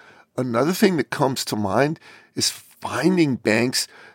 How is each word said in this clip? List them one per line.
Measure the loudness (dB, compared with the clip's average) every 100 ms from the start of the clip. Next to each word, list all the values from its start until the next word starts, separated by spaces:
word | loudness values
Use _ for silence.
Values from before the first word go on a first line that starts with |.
| -20 -20 _ -6
Another | -2 0 0
thing | 2 2 2
that | -2
comes | 0 -2 -2 -6
to | -4
mind | -2 2 0 0 -12 -20 _ -4
is | -4
finding | -4 -18 -14 -8 -2 2 4 2 2
banks | 0 2 0 -2 -6 -12 -20